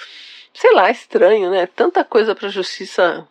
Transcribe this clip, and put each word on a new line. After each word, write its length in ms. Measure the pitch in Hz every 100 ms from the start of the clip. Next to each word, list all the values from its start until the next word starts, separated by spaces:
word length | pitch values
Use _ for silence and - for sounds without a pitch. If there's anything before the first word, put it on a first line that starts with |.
| - - - - -
Sei 180 | - 494
lá, 200 | 370 190
estranho, 580 | 247 - 214 175 220 180
né? 160 | 190 180
Tanta 380 | - 339 359
coisa 320 | - 233 220 190
pra 120 | 202
justiça, 800 | 202 180 - 190 - 175 156 160